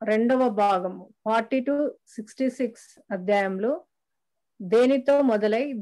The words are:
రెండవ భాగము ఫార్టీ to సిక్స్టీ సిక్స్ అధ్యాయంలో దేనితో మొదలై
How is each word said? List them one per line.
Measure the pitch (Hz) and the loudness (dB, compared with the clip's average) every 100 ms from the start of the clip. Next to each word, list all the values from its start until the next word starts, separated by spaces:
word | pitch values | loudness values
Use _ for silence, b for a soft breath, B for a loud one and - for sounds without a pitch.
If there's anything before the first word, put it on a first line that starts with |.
రెండవ | 214 214 233 262 254 | -2 0 2 2 2
భాగము | 208 202 196 185 190 - _ 214 | 2 2 0 -2 -8 -16 _ -2
ఫార్టీ | 226 226 262 262 | -2 0 -2 -2
to | 285 294 - _ | -2 -2 -6 _
సిక్స్టీ | - 214 - 262 | -18 -14 -6 -4
సిక్స్ | 247 240 - - - - 196 | -2 -6 -8 -20 -20 -10 -6
అధ్యాయంలో | 185 202 196 190 220 311 - _ _ _ _ _ _ - | 0 0 0 -2 -4 -4 -8 _ _ _ _ _ _ -16
దేనితో | 185 220 254 269 269 285 | 0 2 4 2 2 2
మొదలై | 269 214 214 220 285 240 | 4 2 2 0 -2 -2